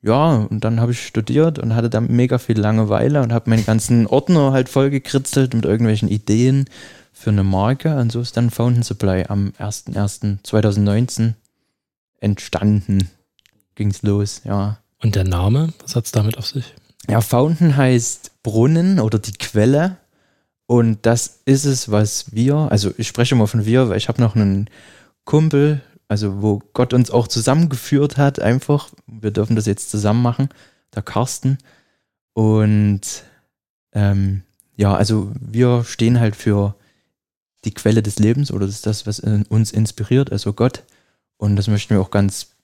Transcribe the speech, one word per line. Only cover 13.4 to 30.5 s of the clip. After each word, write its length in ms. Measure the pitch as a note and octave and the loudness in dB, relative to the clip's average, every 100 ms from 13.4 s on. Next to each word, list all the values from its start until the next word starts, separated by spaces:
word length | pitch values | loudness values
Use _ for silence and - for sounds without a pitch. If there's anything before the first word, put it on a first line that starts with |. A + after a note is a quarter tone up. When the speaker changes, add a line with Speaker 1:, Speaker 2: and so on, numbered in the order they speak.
| _ _ _ _ | _ _ _ _
Speaker 1:
Ging's 260 | G#2 F#2+ | -6 -4
los, 380 | G#2+ G2+ G2+ - | -2 0 -2 -6
ja. 340 | - G2+ G2+ G#2+ _ _ | -6 -4 -4 -6 _ _
Speaker 2:
Und 140 | A2+ G2 | -2 0
der 80 | F#2 | 0
Name, 480 | F2+ F#2+ C3 D#3+ - | 0 0 0 -2 -6
was 120 | - B2 | -6 -6
hat's 160 | - | -2
damit 260 | A2+ G#2 A2+ | -2 0 -2
auf 100 | A2 | -8
sich? 260 | C3+ - - _ _ - | -8 -10 -18 _ _ -2
Speaker 1:
Ja, 120 | G#2 | 0
Fountain 540 | G#2+ A#2+ D3 E3 E3+ C#3 | 2 2 2 2 2 4
heißt 560 | C3 B2 A#2 - - _ | 4 2 0 -10 -16 _
Brunnen 560 | - A2 B2+ E3 F3+ F#3+ | -4 2 2 4 2 2
oder 200 | A2 G#2+ | 0 -2
die 140 | - | -4
Quelle. 640 | G2+ - G#2+ A2 C#3+ F3+ F#3 _ _ _ _ _ _ _ | -12 -4 0 2 2 0 -4 _ _ _ _ _ _ _
Und 380 | A#2+ A2+ G#2+ A2+ | 2 2 2 0
das 360 | A#2+ - _ - | 0 -2 _ 0
ist 200 | C3+ C#3+ | 2 2
es, 260 | B2+ - | -2 0
was 400 | G#2 G#2+ - - | 0 0 -2 -8
wir, 220 | A2 B2 D3 | -2 0 0
also 360 | D#3 G#2 G2 - | 2 0 0 -4
ich 100 | - | -8
spreche 280 | - A#2+ B2 | -2 0 2
immer 120 | G#2+ | 2
von 180 | A2+ G#2 | 0 2
wir, 240 | B2 B2 | 2 2
weil 80 | G2+ | 0
ich 100 | - | -2
hab 80 | A#2 | 0
noch 180 | A#2 A2+ | 0 2
einen 320 | G2+ G2 G#2 - - - _ _ | 2 0 -4 -10 -20 -20 _ _
Kumpel, 580 | - D3 D#3 D3 D3 D3 - _ _ | 0 2 2 2 2 0 -6 _ _
also 340 | G#2 G#2 G2 | -4 -2 -2
wo 200 | G#2 G2+ - | 0 -2 -4
Gott 200 | - B2 | -2 0
uns 180 | B2+ A#2 | 2 2
auch 160 | A#2+ A2+ | 0 -2
zusammengeführt 880 | - A2 D3 E3+ C3 - C#3+ C#3+ C#3+ | -4 0 2 2 -2 -2 0 0 2
hat, 220 | C#3+ C#3 | 0 2
einfach, 500 | - B2+ - D3 - _ - | 0 0 0 -2 -2 _ -20
wir 240 | A2+ G#2+ | -8 -4
dürfen 240 | G#2 G#2+ A2+ | -2 0 0
das 120 | G#2+ | -2
jetzt 240 | G2 - | -4 -4
zusammen 320 | G#2 G#2 A2 | -2 0 2
machen, 260 | A#2+ A#2+ C#3 | 0 0 -4